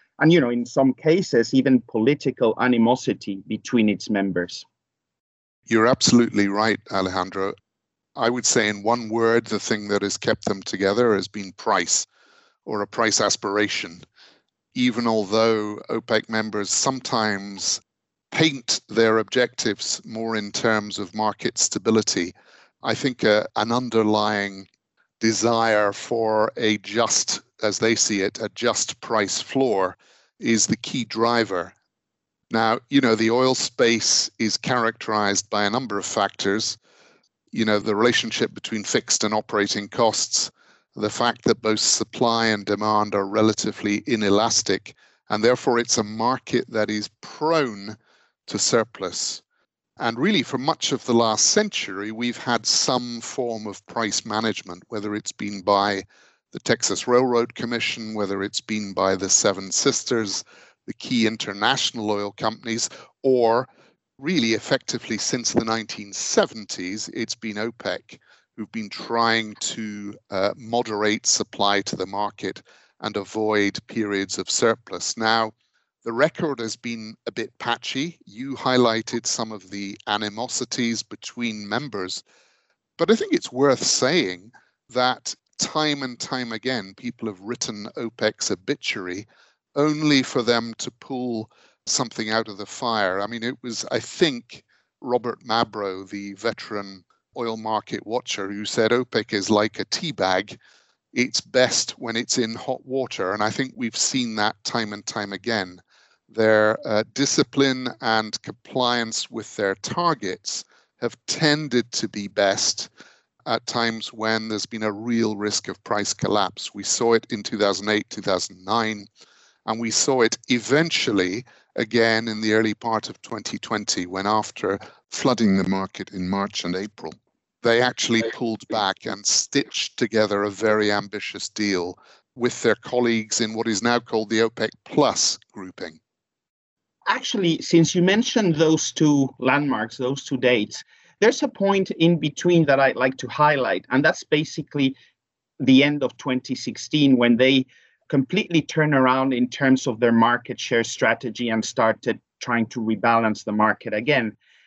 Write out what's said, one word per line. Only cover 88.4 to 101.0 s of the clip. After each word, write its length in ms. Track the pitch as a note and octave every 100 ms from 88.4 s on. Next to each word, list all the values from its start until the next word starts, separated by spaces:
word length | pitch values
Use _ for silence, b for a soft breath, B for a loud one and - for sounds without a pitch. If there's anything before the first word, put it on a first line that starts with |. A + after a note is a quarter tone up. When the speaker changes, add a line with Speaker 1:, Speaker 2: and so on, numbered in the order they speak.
| -
Speaker 2:
obituary 760 | G2 - C#3+ - G#2+ F2+ F2+ G#2+ b b b _ C#3+
only 480 | D3+ D3+ D3+ C#3+
for 180 | B2+ C3+
them 320 | A2+ A#2 A#2 A2+
to 140 | -
pull 600 | - - C3 B2 A2+ G#2+ b b b -
something 420 | - A#2+ - G#2+
out 180 | A2 A2
of 100 | G2
the 80 | G#2
fire. 540 | - B2 A2+ F#2+ F#2+
I 80 | G#2
mean, 160 | A#2
it 140 | A#2 -
was, 240 | B2 A2 -
I 80 | A#2+
think, 640 | - - E3 B2 - - _ _ _ _
Robert 380 | C3 B2 A#2 -
Mabro, 640 | A#2+ A2+ A#2 G#2+ G2+ F#2+ F#2+
the 240 | G#2 G2+
veteran 720 | G2 A#2+ - - G#2 G2 F#2+ _ _ _ C3
oil 200 | A#2 A2+
market 480 | A2 G#2+ - G#2 -
watcher, 420 | A#2+ - - G2
who 140 | G2+
said 280 | G#2+ - A2
opec 420 | A#2+ B2+ A#2 -
is 160 | G#2+ F#2
like 300 | G#2+ G#2+ -
a 60 | G2
tea 260 | - E3
bag. 460 | C#3+ F#2+ F#2 G2+ - b b b b